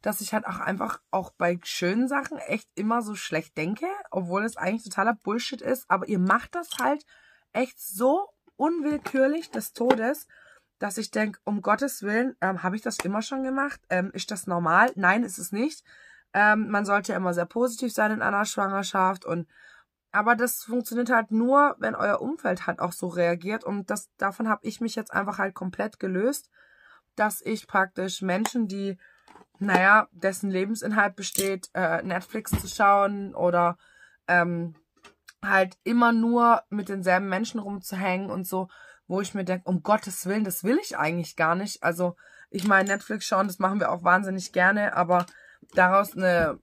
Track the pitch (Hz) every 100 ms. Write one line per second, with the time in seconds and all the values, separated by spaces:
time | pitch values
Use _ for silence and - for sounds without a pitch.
0 | 208 208 196 220 214 180 - 196 - -
1 | _ 190 180 _ 175 175 - - 180 208
2 | 254 277 269 311 - 208 - - 214 233
3 | 214 202 - 160 160 - 160 214 339 403
4 | - 190 175 190 220 - - 220 214 202
5 | 208 220 - 220 240 262 - 254 - 185
6 | - 202 185 220 - 349 339 - 247 294
7 | - _ _ _ _ - 247 - - 190
8 | 254 320 403 _ _ - 294 339 294 294
9 | - 269 262 311 320 226 208 - 240 254
10 | 226 302 - - - - _ _ 202 190
11 | 214 214 214 196 - 208 196 214 277 -
12 | 196 220 254 - 190 180 180 208 233 -
13 | 175 208 220 269 262 269 277 - _ 180
14 | 185 196 - 208 - 175 170 175 240 -
15 | 180 208 226 185 180 202 277 - _ -
16 | - - _ 196 208 214 214 208 202 202
17 | 202 185 185 175 175 233 247 233 247 -
18 | 214 214 - 202 208 - 196 196 190 196
19 | 185 190 - 170 165 _ - - _ _
20 | _ 196 208 233 240 - - 240 233 233
21 | 247 240 214 220 240 277 285 - - -
22 | 208 202 247 330 233 180 - - 180 -
23 | 180 170 170 175 180 220 - 202 202 208
24 | - _ 302 294 220 208 - - 226 226
25 | 220 - 202 196 196 190 185 180 214 -
26 | 190 185 226 285 _ _ _ _ _ -
27 | _ - 214 214 - 220 - 196 190 -
28 | 190 - 190 185 220 247 214 196 196 185
29 | - _ _ - - _ 196 185 190 214
30 | 208 175 190 190 202 185 196 220 - 214
31 | 202 190 190 - 196 190 - - 175 165
32 | 185 180 185 220 214 - 185 - 202 202
33 | 202 202 196 - 175 175 175 175 _ _
34 | - _ - 175 170 170 170 160 _ _
35 | - _ - _ 196 196 185 - - 233
36 | 240 233 226 240 233 233 - 208 185 196
37 | 180 185 196 185 220 233 196 202 - 190
38 | 190 185 196 185 185 185 185 - - -
39 | _ 185 190 202 180 185 180 180 151 214
40 | 208 185 180 208 202 175 190 294 392 -
41 | 151 170 160 - 160 175 202 - - 170
42 | 180 175 - - - 196 196 196 196 202
43 | - 214 - 196 196 180 190 202 175 170
44 | 175 180 196 190 180 - 180 208 208 -
45 | 170 180 180 - - - - - 180 196
46 | 202 160 185 175 160 127